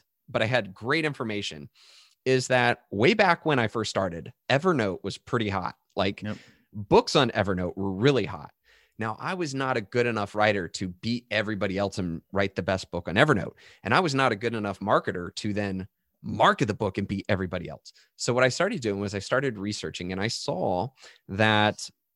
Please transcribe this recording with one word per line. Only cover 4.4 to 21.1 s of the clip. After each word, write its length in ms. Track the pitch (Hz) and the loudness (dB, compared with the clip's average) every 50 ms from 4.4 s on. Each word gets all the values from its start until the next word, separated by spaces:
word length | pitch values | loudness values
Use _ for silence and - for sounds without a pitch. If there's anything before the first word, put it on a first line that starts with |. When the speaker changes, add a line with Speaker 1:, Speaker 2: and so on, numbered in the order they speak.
| _ - | _ 0
Speaker 1:
Evernote 500 | 127 143 165 185 165 127 107 98 87 - - | 0 2 2 2 2 2 2 0 -2 -4 -6
was 140 | 95 - | -8 -8
pretty 320 | - _ - - 117 110 101 | -10 _ -4 -2 -2 0 -2
hot. 260 | 98 95 - - - _ _ _ _ | -2 -2 -4 -6 -8 _ _ _ _
Like, 260 | 101 95 101 101 - | 0 0 0 -2 -4
Speaker 2:
Yep. 160 | 101 107 101 - - - _ _ _ _ - | -6 -8 -8 -10 -14 -20 _ _ _ _ -14
Speaker 1:
books 420 | 104 98 - 165 233 - - - | -12 0 4 4 4 6 4 4
on 160 | 156 127 113 | 4 4 4
Evernote 440 | - 110 92 101 92 90 90 87 - | 2 2 2 2 0 0 -2 -4 -4
were 140 | 95 98 98 | -4 -4 -4
really 340 | 92 95 120 143 139 117 98 | 0 2 4 4 4 4 0
hot. 260 | - - 76 - - _ _ _ _ _ _ _ _ _ | -2 -6 -10 -14 -16 _ _ _ _ _ _ _ _ _
Now, 180 | - 110 113 107 | -8 -6 -6 -6
I 160 | - 123 165 190 | -6 -8 -6 -6
was 220 | 180 165 139 135 | -4 -6 -6 -4
not 220 | 135 135 131 123 | -4 -2 -2 -2
a 40 | 120 | -2
good 240 | 98 - - 123 120 | -4 -2 0 0 0
enough 280 | 120 113 107 101 - - | 0 0 -2 -4 -2 0
writer 320 | 104 107 107 101 98 85 | 4 4 4 4 2 -2
to 220 | 80 - - 98 90 | -6 -6 -6 -6 -6
beat 360 | 85 - - 113 120 120 - - | -6 -6 -4 -4 -4 -4 -4 -2
everybody 460 | 104 110 104 107 110 92 104 98 90 | -2 -2 0 0 -2 -2 -2 -2 0
else 220 | 98 101 95 - 104 | 0 -2 -2 -2 -4
and 220 | 92 85 82 - - _ - | -4 -4 -4 -8 -8 _ -2
write 220 | 98 101 98 - | 0 0 0 -2
the 60 | 101 85 | -4 -2
best 280 | 98 95 92 - - | -2 -2 -2 -4 -6
book 160 | - 87 - | -8 -8 -6
on 80 | 87 87 | 0 2
Evernote. 380 | 110 151 151 127 90 - - - _ - - - _ - | 4 4 4 4 2 0 -4 -10 _ -20 -20 -20 _ -2
And 100 | 101 123 | 2 2
I 80 | 175 | 2
was 120 | 190 151 135 | 2 2 2
not 200 | 135 135 123 110 | 2 2 2 0
a 20 | |
good 180 | 98 117 113 117 | 0 -2 -4 -4
enough 260 | 110 104 101 92 - | -2 -4 -4 -4 -4
marketer 520 | 98 107 127 175 - 107 92 90 87 80 - | 0 2 2 2 2 -2 -6 -6 -8 -8 -8
to 180 | - - 107 98 | -6 -4 -4 -2
then 340 | 104 104 98 95 92 92 - _ _ _ _ _ _ | -2 -2 -4 -4 -6 -8 -10 _ _ _ _ _ _
market 440 | - - 104 104 147 196 208 - 135 | -10 -6 0 2 4 4 4 4 0
the 80 | 107 92 | -2 0
book 240 | - 107 95 - | -2 -2 -2 -2
and 100 | 104 98 | -4 -4
beat 180 | - 101 95 - - | -4 -4 -4 -2 0
everybody 400 | 101 90 95 85 92 87 80 80 | 0 0 -2 -4 -6 -6 -8 -10
else. 240 | 69 - - - - _ _ _ _ | -14 -16 -18 -20 -20 _ _ _ _
So 160 | - - 135 120 | -6 -2 0 2
what 100 | 127 127 | 4 4
I 60 | 131 | 4
started 320 | - - 175 208 247 151 | 4 2 0 0 -2 -2
doing 180 | 117 107 98 98 | -2 -2 -2 -2
was 160 | 104 95 104 | -4 -4 -4
I 40 | 98 | -6
started 380 | - - 120 131 143 135 110 | -4 -2 0 0 0 -2 -4
researching, 540 | 92 98 104 104 - - 78 - - 90 90 | -4 -6 -6 -6 -6 -8 -8 -8 -8 -8 -6
and 80 | 92 95 | -4 -4
I 80 | 101 | -4
saw 600 | 131 - - - 143 160 185 160 107 90 90 104 135 - _ - - | -4 -4 -4 -6 -6 -4 -2 -2 0 0 -2 -2 -4 -8 _ -20 -20